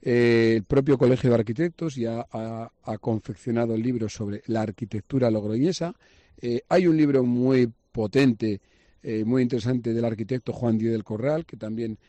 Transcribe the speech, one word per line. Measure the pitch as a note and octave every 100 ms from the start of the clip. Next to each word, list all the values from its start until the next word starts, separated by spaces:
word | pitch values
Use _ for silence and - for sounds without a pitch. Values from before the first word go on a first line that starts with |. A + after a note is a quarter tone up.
eh, | C3+ A#2+ A#2+ A#2 A2+ A2+
el |
propio | - C3 C#3 B2+
Colegio | B2 B2+ B2+
de | A#2
Arquitectos | A2+ A#2 E3+ E3 D#3+ C3+
ya | A2+ A#2 A#2+
ha, | A2+ A2+ A2+ A2+ _
ha | - G#2+
confeccionado | - A2 - G#2+ - A2+ A#2 A2+
libros | A#2+ B2 A2
sobre | - G#2 G#2 -
la | A2+
arquitectura | A2 - G#2+ G#2 - C3+ B2
logroñesa. | A2 G#2 A2+ D#3+ F3+ E3+ - _ _ _ _
Eh, | A#2+ A#2+ -
hay | E3+ F3
un | D#3+
libro | D3 C3+
muy | B2 A#2+ B2+ C3 A#2+ - _
potente, | - G#2+ C3 C#3 A2 A2 G2 - _ _ _
eh, | - G#2+
muy | A2 C3
interesante | B2 A#2+ G#2+ B2+ A2+
del | A#2
arquitecto | A#2 A2 A2 B2+ -
Juan | - A#2+ A2
Díez | A2+
del | A2+
Corral, | - G#2+ C3 D#3 E3
que | G#2+
también, | G#2+ A2+ A2+ G#2+